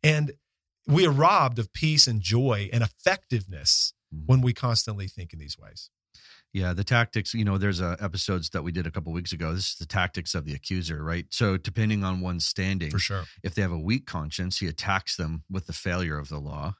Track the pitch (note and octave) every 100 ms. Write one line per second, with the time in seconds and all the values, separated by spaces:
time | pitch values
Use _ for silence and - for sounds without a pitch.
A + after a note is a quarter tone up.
0 | D3+ D3+ D3 - _ _ _ _ - D3
1 | F3+ C#3 D#3+ G3 C#3 A#2 G#2+ - D#3 D3+
2 | - A2 F#2 A2+ C3+ G#2+ G2+ A#2 A2+ _
3 | - F#3+ _ A#2 F#2 E2+ C#2 - - -
4 | _ D#2 D#2 C3 B2 A#2+ B2 A#2 - G2+
5 | F#2+ - E2+ E2 D2 - G1+ - - _
6 | _ - - - _ G2 F2+ F2 G2+ A#2+
7 | A#2 - G2 A2+ G#2 G2 G2+ F2+ F2+ F2+
8 | G#2 F2 - F#2 D#2+ F#2+ D#2 E2+ E2 D#2+
9 | D#2+ E2 F2 D#2 D#2+ F2 F#2 - E2 G2
10 | F2+ - E2 F2+ D2 C#2+ - F#2 E2+ D#2
11 | D2+ E2+ E2+ - A2 F#2+ - - A2 G#2+
12 | F#2+ F#2 F#2 F2 - - F#2+ F#2+ D#2+ G2+
13 | - G2 F2 - F#2 F#2+ G2 E2+ D#2+ B2+
14 | - E2+ D2+ - F#2 - F#2 D2+ - F#2+
15 | - - D#2+ D#2+ - F#2+ - E2 - F2+
16 | F2 D2+ C#2+ D2 C#2+ D2 D2 G#2